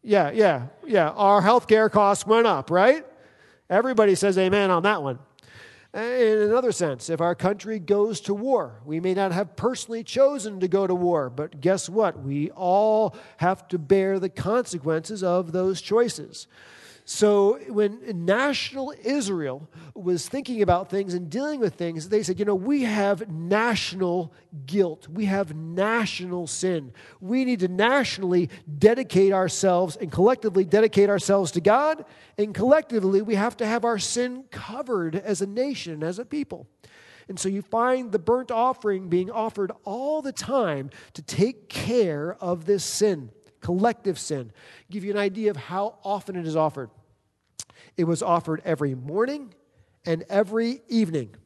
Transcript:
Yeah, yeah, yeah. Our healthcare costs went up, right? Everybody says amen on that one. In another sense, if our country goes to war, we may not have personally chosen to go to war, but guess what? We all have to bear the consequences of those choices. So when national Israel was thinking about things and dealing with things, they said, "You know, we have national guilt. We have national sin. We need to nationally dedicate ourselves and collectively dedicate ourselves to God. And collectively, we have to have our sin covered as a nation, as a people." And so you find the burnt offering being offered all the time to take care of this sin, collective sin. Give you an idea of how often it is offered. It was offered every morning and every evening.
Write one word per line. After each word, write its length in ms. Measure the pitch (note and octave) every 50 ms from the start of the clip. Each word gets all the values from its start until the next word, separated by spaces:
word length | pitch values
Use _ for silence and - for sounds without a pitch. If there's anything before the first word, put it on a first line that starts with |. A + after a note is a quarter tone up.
| -
Yeah, 260 | A3+ G#3 G3+ E3 C#3+
yeah, 380 | - A3 G#3+ F#3 D3+ B2+ A#2+ C3+ - _ -
yeah. 240 | D#4 A3+ F#3+ D#3+ D3+
Our 320 | - - G3+ G3 G3+ G3+
healthcare 500 | F3 G3+ A#3+ B3 - - A3 A3 A3 G#3+
costs 340 | - G#3+ G3+ G3 G3+ - -
went 200 | G3 A3 A3+ A#3
up, 240 | A3+ F3+ C#3 C3 -
right? 360 | E3 F3+ G3 B3 C#4+ D#4+ C#4 - - _ - _ _ _ _ _ _ _ _ _
Everybody 460 | F#3 G3+ A#3 C4 B3+ A3 G#3+ G3+ F#3+
says 220 | E3 G3 G3+ F#3+
amen 320 | F#3+ F#3 F#3 G3 G#3 G3 F#3+
on 140 | F#3 E3+ E3
that 180 | G3+ G#3+ F3
one. 180 | C#3+ C#3 B2 C3 C#3 _ _ _ _ - - - - - - - _ _ -
In 440 | - A3+ A#3+ B3 B3+ A#3+ A3 G#3+
another 340 | G#3+ G#3 G#3 A3+ B3+ B3+ A#3+
sense, 380 | - - F3 D#3 C3+ A#2+ - -
if 100 | E3 C#3+
our 140 | E3+ F3 F3
country 460 | - - F#3 G#3 F#3+ - G#3 A3 G#3+
goes 420 | E3 D3+ G3+ G#3 G#3 A3+ G#3+ -
to 120 | - - G3+
war, 460 | G3+ A3+ C4+ C4 A3 D#3+ A#2+ A2+ G#2+ A#2
we 140 | D3 D3+ E3
may 160 | F3 F#3 F#3
not 160 | G3 G3 F#3+
have 240 | E3 F3+ G#3 E3 -
personally 480 | - - A#3+ B3+ - - - A3+ A3+ A#3
chosen 560 | - - C4+ C4+ C#4 C#4+ C4+ F#3+ G#3+ G3+ F#3+
to 80 | F#3
go 180 | F3+ F#3 G3 G3
to 80 | F3+ F#3
war, 360 | F3+ F3 F3 F3 D#3 C3+ B2+
but 280 | B2 C3+ D3+ D#3+ - D3
guess 300 | C3+ F3 F#3+ F#3 - -
what? 320 | F3+ G#3+ A3 F3+ - -
We 300 | - C3+ C#3 C#3+ D3 -
all 640 | - - F#3+ F3+ F3+ G3+ G#3+ A3 G#3+ G#3+ A3 F#3+ - - - - -
have 300 | - D#3+ F3+ F#3+ F#3 - _
to 100 | F3+ F3
bear 400 | D3+ C3+ G3 G3 F#3+ F#3+ G3 F#3+
the 100 | F3+ F#3+
consequences 920 | _ - B2+ F3 A3 B3 A#3+ - - E3+ C3 D#3+ D#3+ D#3+ D#3+ - A3 G3 F#3+
of 280 | F3+ F3 F3+ F3+ E3
those 300 | D#3+ F#3 F#3 F#3 F#3+ -
choices. 680 | - - G3+ A3+ A#3+ A3+ - - C#3+ - - - - _ _ - - - - - - - - - _
So 520 | - - - G#3+ G#3 G#3 G3+ G3 G3+ B3 C#4+ - -
when 560 | A3 G#3 G#3 G3+ G#3 B3 B3+ B3 G3+ E3+ E3+
national 680 | F3 G3 A#3 C4+ D4 C4+ - - - C4 C4+ C4+ B3+ - - -
Israel 640 | A3+ C#4 D4 A#3 G3 G3 E3+ D3+ C3+ B2+ C#3+ D#3 - _ - E3 D3 -
was 340 | A3 F3+ F3+ F3+ E3+ - -
thinking 320 | - C#4 C4+ - B3+ A3
about 300 | G3+ F3+ F3 F3+ G3 -
things 240 | F#3+ G3 G3+ F#3+ F3
and 120 | F3+ F3+
dealing 320 | D#3 D3 A#3+ C#4 D4+ D4+ C4+
with 140 | A#3 F3+ -
things, 360 | - F3 E3+ E3 D#3+ D3+ F#3
they 120 | G#3+ G#3+
said, 160 | G#3 D#3+ F#3
"You 80 | E3+ G3+
know, 80 | G#3 G3+
we 300 | F#3 F3+ B3+ D4 C#4+ B3+
have 440 | A3+ G#3 G#3+ G3+ G3+ G3+ E3+ - G#3
national 1000 | D#3 D#3+ E3+ F3 G3 G#3+ A3+ A#3+ A3 - - - F3 F#3+ F#3 F3 F3 F3+ E3 D#3 - - _ _ - D3 C3+
guilt. 400 | C3 E3 G3+ F#3+ E3+ D3+ - -
We 180 | - D#3+ G3+ G#3+
have 300 | G3 F#3+ G3 G3 D3+ D3+
national 920 | D#3 D#3+ E3 E3+ F3+ G3 G#3+ A3+ A#3 A3 - - - F3+ F3+ F3+ F3+ F3
sin. 480 | D3+ - - - F#3 F3+ D#3+ C#3 B2+ A#2 - - - - _
We 260 | F#3+ F3+ A#3+ C4 C4
need 160 | B3 B3 F#3+
to 60 | F3+
nationally 840 | F3+ F3+ F#3 G#3 A#3+ C4+ C#4+ B3 - - - G3 F3+ F3+ F3+ E3+ C3+ - - _ - D3+
dedicate 560 | C#3+ F#3 G#3+ A#3 B3+ C4 - - F#3 G3 G3 G3
ourselves 640 | F#3+ F#3 E3+ - - G3 F#3+ F3+ F3 F#3+ E3 C#3+
and 160 | - G#3 D#3
collectively 540 | B2+ D#3 F#3 A3+ B3+ B3+ - A3 F3 F#3+ F#3
dedicate 440 | E3 F#3+ G#3+ A3 A3 - G3 G3+ G3+
ourselves 420 | G3+ F3+ - - G3 G3 F#3+ D3+ -
to 80 | F3
God. 440 | D#3 G3+ G#3+ C4 D4 D#4 D#4 D#4 - - - - - _ _
And 160 | - G#3 G#3+ F3+
collectively, 720 | - G#3 B3+ C#4+ D#4 D4+ - A#3+ A3 F#3 F#3+ G3 G3 G#3+
we 100 | G#3+ A3
have 240 | G3 G#3 A#3+ -
to 80 | - A#3+
have 180 | G#3+ A3+ A#3+ G#3+
our 140 | A#3 A#3
sin 460 | G3+ - - - A#3+ B3 B3+ B3 B3+ C4+ _
covered 640 | - - - - A3 C4 D4 B3 A#3+ F#3+ E3+ D#3+ D#3
as 260 | G3 F#3 G#3 G3+ D#3
a 60 | G3
nation, 560 | G3 G3+ A#3 C4 C#4+ C4 - - E3+ D#3+ D3+ D#3
as 160 | E3 F3+ G3
a 60 | B3
people." 420 | _ - D4+ C#4 _ - - - _ _ _ _ - _ - - - - - -
And 120 | - F#3+ F3+
so 100 | - F#3+
you 140 | G3 G3+ -
find 480 | _ - A3+ A#3 B3+ B3+ B3+ B3+ A3+
the 80 | F#3+ G#3+
burnt 320 | D#3+ A3 A#3+ B3+ B3+ -
offering 580 | A#3+ A3+ A#3+ C4 B3+ - - G#3+ G3 F#3+ F#3+ F3
being 220 | F3 F3+ F#3 G3
offered 400 | A#3 A3+ A3 A3 - G#3 G3 F#3 - - _
all 380 | G3+ G3 A#3+ C4+ D4 D#4 D#4
the 100 | C4 C4+
time 600 | - - - - C4+ C4+ A3+ F3 D3 C#3 C3+ C#3 - - - _ _
to 100 | - D3+
take 460 | - - - G3 B3 B3+ - _ _
care 640 | - - - G3+ A#3 B3 G#3+ F3 D3+ C#3+ D3+ E3+ F#3+ -
of 260 | F#3+ F3 F3+ E3+ D#3+
this 180 | F3 G3+ F#3+ -
sin, 480 | - - - G#3 G#3+ F#3 D3+ C3 A2 _ _ _ - _ _
collective 580 | - - F3 F#3 G3+ A#3 A3 - - G3+ E3 -
sin. 320 | - - D#3 C3+ B2 A2+ - _ - - - - _ _
Give 120 | - G#3 F3+
you 60 | G3+
an 80 | G3+
idea 320 | G#3 G3+ G3+ F#3+ A3 A3 G#3
of 80 | G3
how 400 | C#3+ - - F3+ F#3+ G3+ A3 A#3 _ _
often 320 | G3 G3+ G3 - - F#3
it 100 | F3+ E3+
is 100 | D#3+ D#3
offered. 360 | D#3+ D#3 D#3 - C#3+ B2+ G#2+ _ _ _ _ _ _ _ _ _ _ _ _ _ - - _ _ - - - _
It 80 | - F3
was 180 | E3 E3+ - -
offered 380 | F#3 E3+ E3+ - D#3+ D#3 D#3 -
every 320 | F#3 D#3+ C#3 D3 C#3 C3
morning 580 | B2+ B2 C#3+ D#3+ G3+ A#3 C4 C#4+ D4 C#4 G#3+ - _ _ _ _ _ _ _ _ _ _
and 180 | F3 E3 E3 - -
every 520 | G3 G3 G#3+ F#3 G#3+ A3+ A#3 A#3 B3+ C4+ _
evening. 480 | _ A#3+ A3+ G#3+ E3 E3 D3 A#2+ G2+ - - _